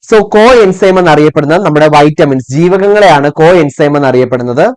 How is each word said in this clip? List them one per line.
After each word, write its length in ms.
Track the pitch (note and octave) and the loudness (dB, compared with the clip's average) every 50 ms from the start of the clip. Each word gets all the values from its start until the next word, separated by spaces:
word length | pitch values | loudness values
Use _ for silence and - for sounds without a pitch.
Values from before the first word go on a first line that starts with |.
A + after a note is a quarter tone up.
| _ - A3+ | _ 0 0
So, 60 | A3 | 0
coenzyme 760 | G3+ G#3 - G#3 G#3+ A#3+ C4 A#3+ A3 F#3+ F#3 F#3 G#3+ F#3+ F#3 F#3 | 0 0 2 2 4 4 4 4 2 0 0 0 0 0 0 0
എന്നറിയപ്പെടുന്നത് 640 | F3+ E3+ D3+ D3 D3+ D3+ - D#3 D3 C#3+ D#3 F3+ G#3 | 0 0 2 2 2 0 0 -2 -2 -2 -2 -2 -2
നമ്മുടെ 220 | E3+ D3+ D3 D3+ D#3 | -2 0 0 0 0
vitamins, 560 | D3+ D3 D3 D#3 D3+ - E3+ C#3+ C3+ C3 B2+ - | 0 -2 -4 -4 -2 -2 -2 -2 -2 -4 -6 -6
ജീവകങ്ങളെയാണ് 800 | C3 D3 E3+ F3+ F3+ F#3+ F#3+ G3+ G3+ G#3 G#3 F#3 D#3 C#3+ C#3+ D3 | -4 -2 0 0 0 0 0 0 0 2 2 2 2 2 0 -4
coenzyme 680 | D3 - D#3+ E3 F#3 F3+ D#3 C#3+ - - D#3 D3 D3 D3 | -2 0 2 2 2 2 0 -2 -2 -2 -2 -2 0 -2
എന്നറിയപ്പെടുന്നത്. 760 | C#3+ C3+ B2 B2+ B2+ B2 B2 B2 A#2+ B2 A#2+ C3 E3 A3+ C4 | -2 0 0 0 -2 -2 -4 -6 -6 -6 -2 -2 -2 -2 -4